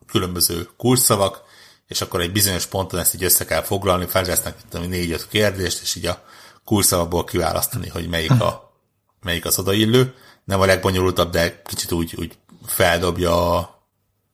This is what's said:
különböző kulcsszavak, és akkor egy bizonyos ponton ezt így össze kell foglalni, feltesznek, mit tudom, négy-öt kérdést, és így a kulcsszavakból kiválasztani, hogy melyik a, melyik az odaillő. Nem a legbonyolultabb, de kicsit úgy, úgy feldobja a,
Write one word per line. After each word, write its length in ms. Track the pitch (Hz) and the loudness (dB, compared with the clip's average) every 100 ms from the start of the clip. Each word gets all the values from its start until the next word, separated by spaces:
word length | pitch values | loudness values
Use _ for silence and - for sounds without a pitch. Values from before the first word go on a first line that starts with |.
| - | -6
különböző 600 | 107 90 87 - 87 85 - | -2 -2 -2 -2 -2 -8 -4
kulcsszavak, 680 | 120 127 - 110 98 - - - - _ _ | 2 2 4 2 0 -2 -14 -20 -20 _ _
és 140 | - | -8
akkor 200 | 92 92 | -4 -2
egy 100 | 87 | -2
bizonyos 340 | 101 98 87 - | 0 0 0 -2
ponton 340 | 95 90 90 | -4 -4 -4
ezt 140 | 82 87 | -4 -2
így 80 | |
össze 220 | 90 - - | 0 0 0
kell 160 | 80 | -2
foglalni, 440 | - 101 95 90 87 | 0 0 2 0 0
feltesznek, 500 | 95 92 80 82 - | -2 0 -2 -4 -8
mit 100 | - | -12
tudom, 200 | 85 87 | -8 -4
négy-öt 380 | 90 87 80 - | -2 -2 -4 -2
kérdést, 540 | 107 104 95 87 - | 2 2 0 -4 -4
és 140 | - - | -6 -4
így 100 | 87 | -4
a 180 | 90 - - - - - | -6 -10 -20 -20 -20 -2
kulcsszavakból 580 | 104 92 92 85 85 | 2 4 2 2 -2
kiválasztani, 680 | - 87 80 87 - - 87 | -2 -2 0 0 -2 -6 -8
hogy 180 | 90 85 | -8 -4
melyik 220 | 82 80 | -2 2
a, 420 | 123 85 - - _ _ _ _ _ | 4 2 -2 -10 _ _ _ _ _
melyik 240 | 90 85 82 | -4 -4 -2
az 140 | - | -2
odaillő. 540 | 95 101 110 123 131 - - - | 0 2 4 4 4 -2 -20 -16
Nem 160 | - 95 | -4 2
a 40 | 95 | 4
legbonyolultabb, 680 | 92 98 92 92 87 87 | 4 2 2 2 2 0
de 300 | 85 85 - | 2 0 -2
kicsit 300 | - - - | -10 -8 -4
úgy, 240 | 85 85 - | -2 -2 -6
úgy 200 | 82 - _ - - | -12 -12 _ -18 -8
feldobja 880 | - 90 87 90 85 87 85 87 87 | 0 2 4 0 0 2 2 2 0
a, 0 | 90 - _ _ _ _ _ | -4 -12 _ _ _ _ _